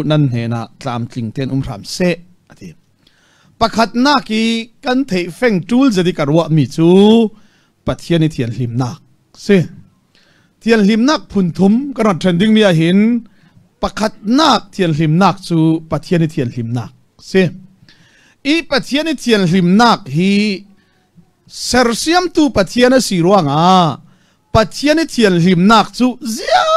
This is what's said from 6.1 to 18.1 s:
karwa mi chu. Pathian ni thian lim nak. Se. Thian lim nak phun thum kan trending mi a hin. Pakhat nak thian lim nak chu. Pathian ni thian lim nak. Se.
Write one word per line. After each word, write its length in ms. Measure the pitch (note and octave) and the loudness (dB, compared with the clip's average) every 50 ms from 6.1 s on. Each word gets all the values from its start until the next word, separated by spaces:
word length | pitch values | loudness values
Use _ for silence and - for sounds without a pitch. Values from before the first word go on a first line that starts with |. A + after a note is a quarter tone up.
| F3+ - | -2 -2
karwa 260 | D3+ C#3 D3+ E3+ E3 - D#3+ | -2 0 0 0 2 2 2
mi 80 | D#3+ C3+ A2+ - | 0 0 0 0
chu. 140 | - E3 E3+ F3+ F#3+ G3+ G#3+ A3 A#3 A3+ G#3 - - - _ _ _ _ _ _ _ _ | 0 2 4 6 6 6 6 6 4 2 0 -4 -10 -20 _ _ _ _ _ _ _ _
Pathian 360 | - C3 - - - E3+ E3+ D#3+ | -8 -8 -8 -4 -2 0 0 0
ni 40 | D3+ D#3 | -2 -2
thian 180 | - B2+ A2+ A2 A2 | -4 -6 -6 -6 -6
lim 140 | B2+ A#2 A2+ A#2+ | -8 -6 -4 -6
nak. 160 | C3 A#2 F2+ - _ _ _ _ _ _ _ | -6 -6 -8 -12 _ _ _ _ _ _ _
Se. 220 | - - - G3+ F#3 D3+ - - - - _ _ _ _ _ _ _ _ _ _ _ _ _ _ _ - | -12 -2 0 2 2 2 -2 -6 -16 -20 _ _ _ _ _ _ _ _ _ _ _ _ _ _ _ -2
Thian 180 | A3 A3+ A3+ G3+ F#3+ | 0 2 2 4 2
lim 140 | A3+ A3 A#3 C#4 | 2 2 2 0
nak 200 | D#4 - - - | 0 -2 -4 -6
phun 200 | - G3+ F#3+ F3 - | -4 -2 -2 -2 0
thum 180 | - F#3 G3 G#3+ A#3+ C#4+ C#4+ A#3+ | 0 2 2 2 2 -2 -4 -6
kan 260 | A#3+ A3+ A3 F#3+ D3+ | -2 -2 -2 -2 0
trending 320 | - F#3 F3 E3+ G3+ A3 G#3+ | -2 -2 0 0 2 2 4
mi 60 | A3 G#3+ G3 | 4 4 2
a 20 | F3 D#3 | 2 2
hin. 200 | D#3+ E3 F3+ G3+ G#3+ A3+ A#3+ A#3 A#3 - _ _ _ _ _ _ _ _ _ _ - | 2 2 2 2 2 2 0 -2 -6 -10 _ _ _ _ _ _ _ _ _ _ -8
Pakhat 320 | F#3+ - - G#3 G#3+ - - A#3 | -8 -6 -6 -6 -6 -6 -6 -4
nak 480 | G3 A#3+ C#4+ D#4+ D4+ A#3+ G3+ - - - | -2 0 2 2 2 0 0 -2 -6 -6
thian 200 | - F#3 E3 D#3 C#3+ | -4 -2 -2 0 0
lim 140 | E3 D#3 D#3 E3+ G3+ | 0 0 2 2 2
nak 140 | F#3 E3 G3 - | 2 0 -2 -6
chu. 120 | - F3 D#3+ D#3+ D#3+ D#3+ E3 D#3+ - | -4 0 0 2 2 0 -2 -4 -8
Pathian 300 | E3 D3 - - F#3 E3+ E3+ | -8 -10 -4 -2 -2 0 0
ni 60 | D#3 - | -2 -2
thian 160 | D#3 C3 A#2+ A#2 | -4 -6 -6 -6
lim 120 | B2 A#2 A#2 A#2 | -8 -8 -6 -6
nak. 180 | B2 G#2+ F2+ - _ _ _ _ _ | -8 -8 -10 -14 _ _ _ _ _
Se. 240 | - - - F#3+ F#3 D3+ - - - - _ _ _ _ _ _ _ _ | -14 -4 0 0 0 0 -2 -8 -16 -20 _ _ _ _ _ _ _ _